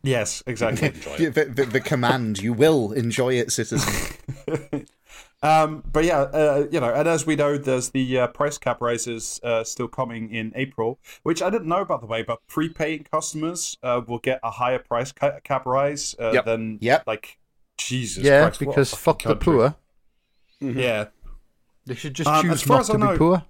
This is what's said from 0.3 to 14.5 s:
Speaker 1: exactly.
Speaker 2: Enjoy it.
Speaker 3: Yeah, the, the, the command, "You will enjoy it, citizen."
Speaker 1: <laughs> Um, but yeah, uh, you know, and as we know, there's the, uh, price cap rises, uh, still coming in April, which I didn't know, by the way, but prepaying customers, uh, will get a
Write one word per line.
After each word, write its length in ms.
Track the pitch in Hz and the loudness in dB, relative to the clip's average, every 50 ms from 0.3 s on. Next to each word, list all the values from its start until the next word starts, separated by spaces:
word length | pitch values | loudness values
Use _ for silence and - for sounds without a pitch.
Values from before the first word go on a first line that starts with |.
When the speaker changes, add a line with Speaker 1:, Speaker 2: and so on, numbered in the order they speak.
| - - - | -6 -8 -8
Speaker 1:
exactly. 420 | - 120 104 - 226 - 110 156 147 | -8 -4 -2 0 0 0 0 -2 -2
Speaker 2:
Enjoy 220 | - - - - 143 | -2 -4 -12 -10 -2
it. 60 | 147 | -2
Speaker 3:
Yeah, 80 | 165 156 | -2 0
the, 140 | 120 151 151 | 2 0 0
the, 180 | 139 123 123 139 | 0 0 -2 -2
the 140 | 123 107 131 | 2 0 -2
command, 600 | - - 156 131 123 120 127 131 120 110 107 98 | 0 0 0 2 2 2 2 2 0 -2 -4 -2
"You 120 | 101 113 120 | -2 -2 2
will 400 | 107 139 160 160 143 113 101 110 | 4 6 6 6 4 2 0 -2
enjoy 420 | 139 117 117 110 - 127 127 127 | -2 -2 -2 0 0 0 2 2
it, 160 | 123 113 120 - | 0 0 -2 -2
citizen." 640 | - 113 - 117 107 - - - - - - - - - - 135 - - | -4 -4 -2 -2 -2 -2 -2 -2 -4 -4 -6 -10 -12 -14 -14 -14 -10 -6
Speaker 1:
<laughs> 400 | - 156 156 - - - 143 - - _ _ _ _ - - - _ _ _ - | -6 -6 -6 -6 -6 -10 -10 -10 -12 _ _ _ _ -20 -20 -20 _ _ _ 2
Um, 400 | 151 156 156 156 151 156 151 - - | 4 6 6 6 4 0 -6 -8 -2
but 140 | - 151 160 | 0 2 2
yeah, 140 | 175 170 147 | 4 4 2
uh, 460 | 139 135 135 156 156 151 139 143 147 147 | 2 2 2 2 4 4 4 2 0 0
you 100 | - 160 | 0 0
know, 120 | 127 120 117 | 0 2 2
and 160 | 135 151 165 | 2 2 2
as 160 | 165 160 135 | 2 0 0
we 100 | 156 151 | 0 0
know, 220 | 143 147 143 147 | 2 2 0 0
there's 320 | 143 139 135 131 127 123 - _ | -2 0 0 0 0 -2 -2 _
the, 260 | 135 131 127 127 127 | -2 -2 0 0 0
uh, 80 | 123 | 0
price 320 | 123 - - 147 147 147 - | 0 0 -2 -2 -2 -2 -4
cap 240 | - 127 120 - 120 | -4 -4 -4 -2 -2
rises, 580 | 120 120 117 - 123 117 113 110 - - - - | -2 -2 -2 -4 -6 -8 -8 -8 -10 -12 -8 -4
uh, 220 | 120 117 113 113 | -2 -2 -2 -2
still 240 | - - - 123 113 | -4 -6 -6 -8 -8
coming 400 | - - 131 120 117 113 110 110 110 | -4 -6 -6 -6 -6 -10 -10 -8 -6
in 180 | 117 110 113 - | -6 -6 -6 -6
April, 440 | 127 135 135 - - 113 117 131 _ _ - - - _ | -6 -6 -6 -4 -4 -4 -4 -4 _ _ -20 -20 -8 _
which 180 | 151 165 160 | -4 -2 0
I 80 | 185 185 | 0 -2
didn't 180 | 214 233 - | -2 -2 -2
know, 160 | 160 170 190 196 | 0 -2 -2 0
by 100 | - 175 | -2 -4
the 80 | 127 117 | -6 -4
way, 180 | 104 113 113 113 | -6 -6 -6 -4
but 180 | - 117 - _ | -4 -6 -8 _
prepaying 600 | _ - 165 156 - - - 160 151 160 151 156 _ | _ -4 -4 -4 -4 -2 -4 -4 -4 -4 -6 -8 _
customers, 680 | - 156 160 - - 156 156 165 175 170 - - - _ - | -4 -4 -4 -4 -6 -6 -6 -6 -4 -6 -8 -8 -10 _ -4
uh, 200 | 127 123 123 117 | -2 -2 -2 -2
will 120 | 110 120 117 | -4 -8 -4
get 220 | - 131 127 127 - | -2 -2 -2 -2 -4
a 80 | 117 | -8